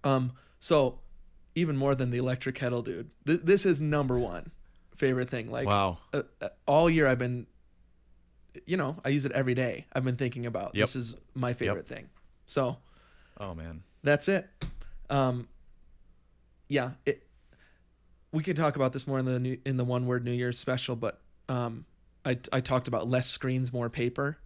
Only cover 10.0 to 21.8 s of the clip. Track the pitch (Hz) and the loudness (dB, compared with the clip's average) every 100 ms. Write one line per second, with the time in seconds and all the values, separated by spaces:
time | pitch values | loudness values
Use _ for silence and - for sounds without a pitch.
10 | 127 123 131 123 120 110 95 101 110 135 | -2 -2 -4 -4 -6 -6 -4 0 0 0
11 | 117 113 - 131 127 120 120 101 - 123 | -8 -12 -14 -4 -2 -2 -2 -2 -6 -12
12 | - - - _ _ - 127 127 _ - | -14 -20 -20 _ _ -2 -2 -4 _ -20
13 | _ - - - 101 82 82 85 - _ | _ -20 -20 -14 -12 -10 -10 -12 -16 _
14 | 143 147 - 196 - - - - - - | 0 2 2 0 -2 -12 -12 -10 -12 -14
15 | - 139 131 123 117 - - - - - | -2 0 0 -2 -8 -18 -20 -20 -20 -20
16 | - - _ _ _ _ _ 143 127 127 | -20 -20 _ _ _ _ _ -2 -2 -4
17 | - 143 - _ _ - _ _ _ _ | -2 -2 -6 _ _ -20 _ _ _ _
18 | _ - _ 156 156 156 156 143 131 131 | _ -20 _ -4 -2 2 2 2 0 0
19 | 135 135 127 127 127 131 139 131 123 123 | -4 -2 0 0 0 -4 -2 0 2 0
20 | 123 123 120 123 123 123 - 127 - 120 | 2 0 0 -2 -2 -2 -2 -2 -2 -4
21 | 110 - - _ - 127 120 117 | -4 -6 -18 _ -6 -4 -2 -6